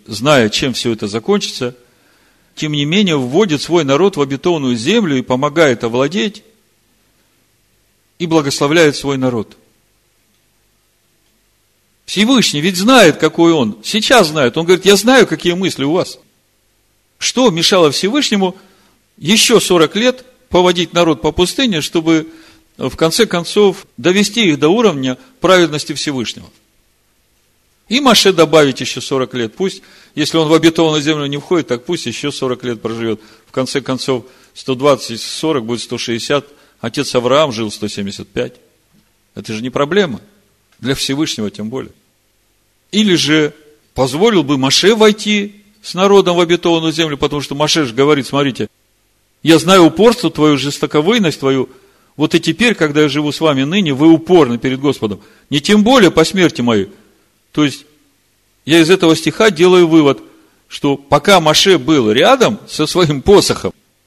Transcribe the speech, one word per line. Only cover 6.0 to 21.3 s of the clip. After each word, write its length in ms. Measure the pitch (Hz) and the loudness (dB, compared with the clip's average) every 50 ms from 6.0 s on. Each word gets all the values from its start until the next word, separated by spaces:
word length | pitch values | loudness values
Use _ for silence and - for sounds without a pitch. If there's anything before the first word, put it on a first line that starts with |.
| 135 143 165 214 226 208 - - - _ _ _ _ _ _ _ _ _ _ _ _ _ _ _ _ _ _ _ _ _ _ _ _ _ _ _ _ _ _ _ _ _ _ - | -2 -2 -2 -4 -4 -6 -6 -10 -18 _ _ _ _ _ _ _ _ _ _ _ _ _ _ _ _ _ _ _ _ _ _ _ _ _ _ _ _ _ _ _ _ _ _ -10
и 80 | 175 165 | -4 0
благословляет 720 | 165 160 143 135 - - - 165 156 175 160 147 139 - | 0 0 0 0 -2 -2 -2 0 2 4 4 4 2 0
свой 200 | - 139 139 131 | -4 -6 -4 -2
народ? 400 | 131 127 120 110 98 - - _ _ _ _ _ _ _ _ _ _ _ _ _ _ _ _ _ _ _ _ _ _ _ _ _ _ _ _ _ _ _ _ _ _ _ _ _ _ _ _ _ _ _ _ _ _ _ _ _ _ | -2 -2 -2 -4 -6 -8 -14 _ _ _ _ _ _ _ _ _ _ _ _ _ _ _ _ _ _ _ _ _ _ _ _ _ _ _ _ _ _ _ _ _ _ _ _ _ _ _ _ _ _ _ _ _ _ _ _ _ _
Всевышний 540 | - - 185 214 233 277 240 175 - - 147 | -8 -4 -2 0 2 2 2 0 0 -2 -2
ведь 160 | - 196 185 | -4 -4 -4
знает, 420 | 175 196 240 269 240 202 160 139 - | -2 0 2 4 6 6 4 4 2
какой 360 | 156 156 156 - 170 170 165 | -2 -2 0 2 2 2 2
он. 240 | 151 120 107 98 - - | 2 0 -2 -4 -8 -10
Сейчас 460 | - - 220 214 - 277 233 185 151 | -6 -4 -4 0 2 2 2 2 2
знает. 280 | 156 160 135 120 - 160 | 0 0 -2 0 0 -2
Он 80 | 170 | 0
говорит: 200 | 170 185 170 - | 2 0 2 4
«Я 100 | 190 202 | 2 2
знаю, 320 | 190 202 240 262 247 190 - | 2 2 2 4 4 4 2
какие 260 | 160 143 - 175 170 | 0 -4 -4 -4 -2
мысли 300 | 180 190 160 - - 135 | -2 -4 -4 -4 -4 -4
у 80 | 143 | -2
вас». 260 | 165 185 151 - - - _ _ _ _ _ _ _ _ _ _ _ _ _ _ _ _ _ _ _ _ | -2 -2 -4 -6 -8 -16 _ _ _ _ _ _ _ _ _ _ _ _ _ _ _ _ _ _ _ _
Что 320 | - - - 240 262 226 | -8 -4 0 2 2 2
мешало 400 | 160 170 160 - 214 185 165 147 | 2 0 0 0 2 4 4 2
Всевышнему 640 | 131 - - 196 247 302 - - 220 202 190 185 185 - - _ _ _ _ _ _ _ _ _ _ _ | 2 0 -4 -2 -2 -2 -2 -2 -2 -2 -2 -2 -4 -8 -16 _ _ _ _ _ _ _ _ _ _ _
еще 420 | 135 156 220 214 - - 240 190 | -2 -2 0 0 2 2 2 2
сорок 360 | - - 180 170 156 147 - | 2 2 2 2 2 2 0
лет 300 | 208 233 254 254 - - _ _ _ _ _ | 0 -2 -2 -2 -4 -8 _ _ _ _ _
поводить 420 | - 175 180 180 180 180 175 160 | 0 2 2 2 2 0 -4 -2
народ 300 | - 170 170 165 151 - | -2 0 0 0 0 0
по 100 | - 156 | -2 -4